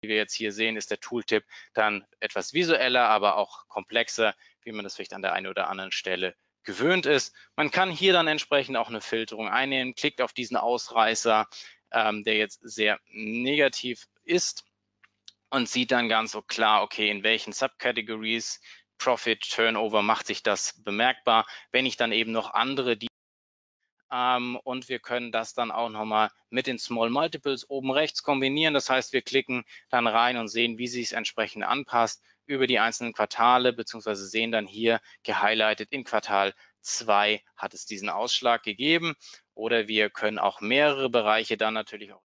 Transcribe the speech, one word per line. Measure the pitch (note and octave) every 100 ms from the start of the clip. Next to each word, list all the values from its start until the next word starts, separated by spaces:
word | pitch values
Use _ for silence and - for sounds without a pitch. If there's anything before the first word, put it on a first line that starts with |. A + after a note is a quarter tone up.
Wie | G#2+
wir | G#2+
jetzt | G#2
hier | - A2
sehen, | G2+ A2+ A2
ist | -
der | G#2
Tooltip | - A#2+ - G#2+ - - -
dann | - G#2+ G#2 - _
etwas | G#2+ G2+ F2+
visueller, | D3+ F3 E3 B2+ B2 A#2
aber | G#2+ G2+ G2+
auch | G2+ - -
komplexer, | G#2+ G2 A#2 A#2 - A2 - _ _
wie | -
man | G#2+
das | G2+ -
vielleicht | F#2+
an | F#2+
der | F#2+
einen | F#2 F#2+
oder | F#2+ F#2
anderen | F#2+ F#2+
Stelle | - - F2+ F#2 - _ _
gewöhnt | - G2 C3+ F#3 D3+
ist. | C#3+ - - -
Man | - D3+
kann | - F#3+
hier | D#3 F#3+
dann | F3+ E3
entsprechend | D#3 - C#3+ C3 B2+
auch | A#2
eine | A2+
Filterung | - A2+ A2+ A2 A2
einnehmen, | A2 C3+ C3+ B2+
klickt | C3 D3 -
auf | B2
diesen | - A#2+ A#2+
Ausreißer, | A#2 A#2+ - A#2 A2 A2+ A#2 A2 G#2 - - - _
ähm, | A#2+ G#2+ G#2+
der | G#2 G#2+
jetzt | G#2+ -
sehr | A#2 A2 G#2+ G#2 _
negativ | G#2 G#2+ A#2 B2 D3 C#3 - B2 A#2 - _
ist | - F3 - - _ _ _ _ _ _ - _ _
und | C3+ A#2
sieht | B2+ B2
dann | B2 A#2
ganz | A2+ A2
so | G#2+
klar, | - - A2 G#2+
okay, | G#2 - G#2+
in | G2+
welchen | G#2+ A2+ -
Subcategories | G2+ C3 _ B2 A#2+ G#2+ A2 A2 A2+ - - - - _ _
Profit | - A#2+ - A2 -
Turnover | - A2+ A2 A2 A2
macht | G#2 A2 -
sich | G#2
das | - G2 - -
bemerkbar. | - G2+ B2 B2+ - A2+ A2 - -
Wenn | B2+ C3
ich | -
dann | A#2
eben | A2 A2
noch | A2+ G#2
andere, | G#2+ B2+ C#3 B2+ A2
die, | A2+ _ _ _ _ _ _ _ _ _ _
ähm, | B2+ B2+ B2 B2 B2
und | - B2+ B2+
wir | B2+
können | - A#2+ A#2+
das | A2+ A2+
dann | - A#2
auch | F#2+ A#2
nochmal | G#2+ G#2+ G#2+ G#2+ _ _
mit | A#2+ C3
den | A#2+
Small | - A#2 A#2
Multiples | C3 D#3+ D3+ C#3+ C3 -
oben | C#3 C3+
rechts | C3+ D#3 -
kombinieren. | - C3+ C3+ C#3+ D#3+
Das | C#3+ -
heißt, | C3 A#2+
wir | C3
klicken | - C3+ - B2 - - _
dann | B2 A#2
rein | A2 A#2+ B2
und | A2
sehen, | A2+ A#2 A2+
wie | B2
sich's | B2 A#2
entsprechend | - G#2+ - G#2+ G#2+
anpasst | G#2 B2+ C3+ A#2+ A2+ - _ _ -
über | C#3 C3
die | A#2+
einzelnen | A2 A2+ A#2+
Quartale, | G#2+ G#2+ - A#2 B2 B2+
beziehungsweise | A#2 A2+ A#2 A2 G2+ G2
sehen | A2 A2+
dann | A2+ G2+
hier | G2+ A#2 A2+ - -
gehighlightet, | - G2+ G#2 A2 A2 G#2+ G#2+
in | C#3+
Quartal | A#2+ A2 - G2+ G2 - _ _
zwei | - - A2+ G2+ G#2 G#2+ _ _
hat | G2
es | - -
diesen | G#2 G2
Ausschlag | F2+ A#2+ - B2 A#2
gegeben. | - G2+ C#3 E3 E3 D3 - - _
Oder | - A2 A#2 G#2+
wir | G#2+ G#2
können | - G#2+ G#2+
auch | G2 -
mehrere | G#2 C3 D3 C#3 C3
Bereiche | A#2+ G#2+ A2 A2+ A2
dann | A2
natürlich | A2 G#2 G#2 G#2
auch. | F#2